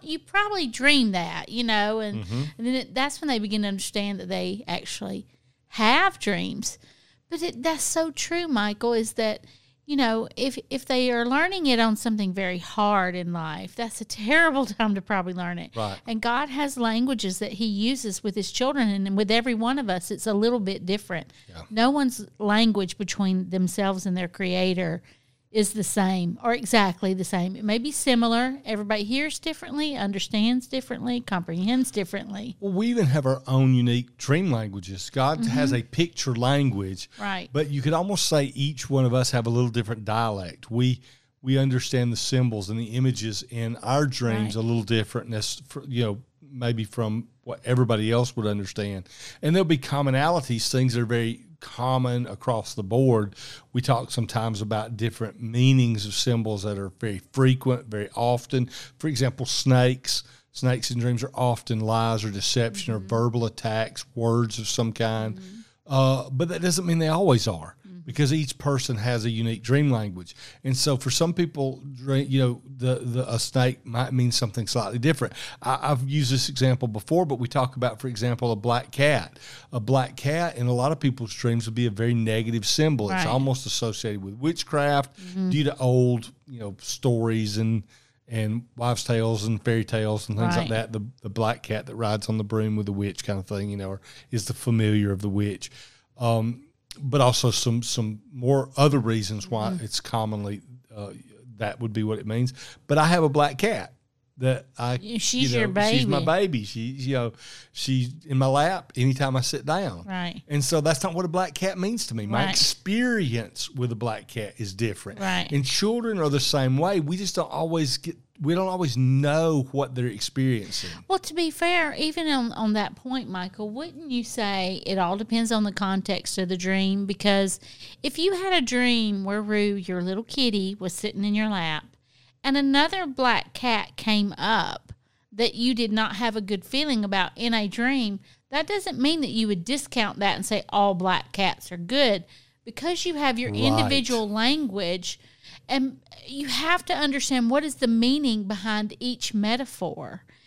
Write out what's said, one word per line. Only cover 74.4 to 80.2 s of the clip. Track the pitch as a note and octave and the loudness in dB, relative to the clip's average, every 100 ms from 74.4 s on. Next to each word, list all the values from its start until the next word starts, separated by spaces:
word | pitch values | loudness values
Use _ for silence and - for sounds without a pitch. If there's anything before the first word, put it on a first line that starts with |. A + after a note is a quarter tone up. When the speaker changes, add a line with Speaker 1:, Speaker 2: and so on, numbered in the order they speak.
| A2 G#2+ G#2 | -2 -2 -2
Speaker 2:
slightly | B2 G2+ A#2+ | -2 -2 0
different. | C#3 D#3 A2+ - - - | 2 2 -2 -6 -14 -8
I, | B2 C3 C#3 | -2 0 0
I've | C3+ C3+ | 0 0
used | D3 B2+ | 0 2
this | C3+ C#3+ | 2 0
example | C3 B2+ B2+ A#2+ | 2 2 2 0
before, | G#2+ - E3 F3 | -4 0 2 2
but | B2 | 0
we | A#2+ | -2
talk | C#3+ B2+ C3 | 0 -2 0
about, | B2 A2 | -2 -2
for | C3 | -6
example, | A2 B2 A#2+ A#2+ | -2 -2 0 0
a | G#2+ | 0
black | A#2 A#2+ - | 0 0 -2
cat. | - C#3+ C3 - - - - - | 2 4 4 0 -12 -20 -20 -10
A | B2 | -4
black | G#2+ C3 B2+ | 2 2 2
cat | C3 | -2